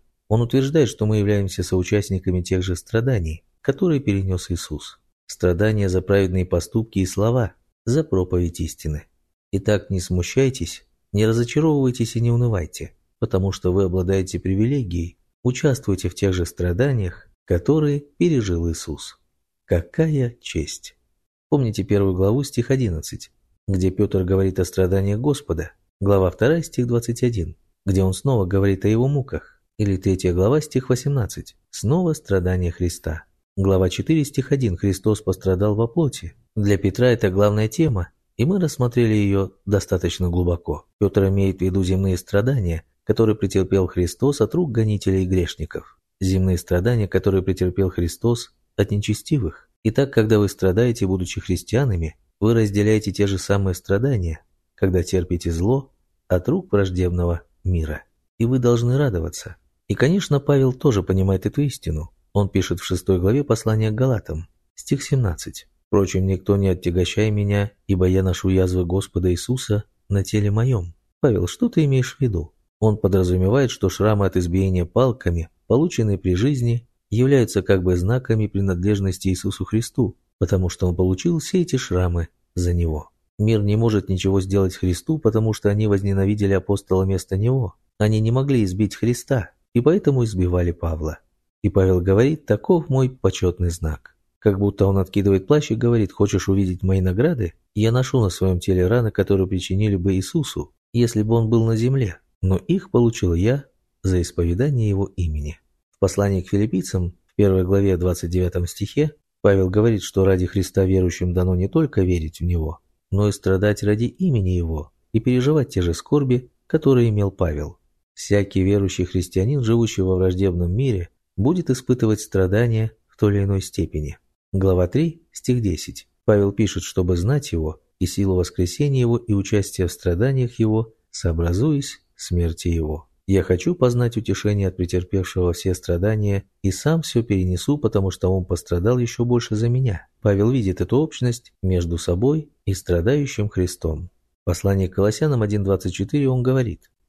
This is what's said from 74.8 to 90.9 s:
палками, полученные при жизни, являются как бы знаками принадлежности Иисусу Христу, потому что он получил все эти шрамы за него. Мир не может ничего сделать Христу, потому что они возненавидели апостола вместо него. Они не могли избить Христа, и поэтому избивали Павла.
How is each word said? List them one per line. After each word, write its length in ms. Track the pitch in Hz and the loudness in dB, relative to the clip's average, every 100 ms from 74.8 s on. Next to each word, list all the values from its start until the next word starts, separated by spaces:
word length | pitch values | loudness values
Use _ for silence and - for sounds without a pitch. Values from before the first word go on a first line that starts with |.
палками, 640 | 87 110 131 120 95 85 80 _ - | 0 2 0 0 -2 -2 -4 _ 0
полученные 500 | 120 170 - 107 101 | 2 2 0 -2 0
при 180 | 92 90 | 0 2
жизни, 540 | 123 139 117 117 - _ _ | 2 0 0 -2 -4 _ _
являются 520 | 107 127 139 110 101 | 0 4 4 4 0
как 220 | - 98 | 2 2
бы 120 | 90 90 | 2 2
знаками 520 | 92 127 127 110 104 | 2 0 0 0 0
принадлежности 800 | 98 98 87 95 104 98 90 95 | -2 -2 0 0 0 0 -2 -2
Иисусу 340 | 92 98 - | -2 -2 -6
Христу, 540 | 92 107 117 - 123 - _ - | -4 -2 -2 -2 -2 -4 _ -6
потому 280 | 90 95 92 | 0 0 0
что 200 | - 92 | -2 -2
он 80 | 87 | 0
получил 440 | 92 92 175 170 | 0 0 0 -2
все 220 | - 190 | 0 -2
эти 160 | 175 131 | 0 -2
шрамы 500 | - 90 90 85 82 _ _ - | -2 0 0 0 -4 _ _ -4
за 180 | 87 | 0
него. 380 | 87 85 76 - _ _ - | 0 0 -2 -8 _ _ -2
Мир 220 | 104 113 | 2 2
не 160 | 101 107 | 2 2
может 320 | 113 104 92 | 2 0 0
ничего 320 | 92 95 98 | -2 0 0
сделать 340 | 95 98 95 - | 2 0 0 0
Христу, 440 | 92 87 - 156 | -2 -2 -2 -2
потому 340 | 113 107 110 | 0 0 0
что 160 | 104 104 | 0 0
они 180 | 101 107 | 0 2
возненавидели 640 | 101 98 98 95 104 101 | 0 0 0 0 2 2
апостола 540 | 98 - 101 - 95 95 | 0 0 -4 0 0 2
вместо 320 | 95 - 95 | -2 -2 -2
него. 380 | 110 131 104 - _ - | 0 0 -2 -8 _ -2
Они 220 | 107 110 | 0 2
не 120 | 110 | 2
могли 340 | 123 139 131 101 | 2 2 2 2
избить 300 | 92 104 - | 0 -2 0
Христа, 560 | 113 120 - 131 82 _ _ | -2 -2 -2 -2 -4 _ _
и 60 | 120 | 0
поэтому 460 | 127 190 151 135 113 | 2 2 2 2 0
избивали 460 | 92 90 90 87 | 0 0 2 0
Павла. 480 | 80 85 | -2 -4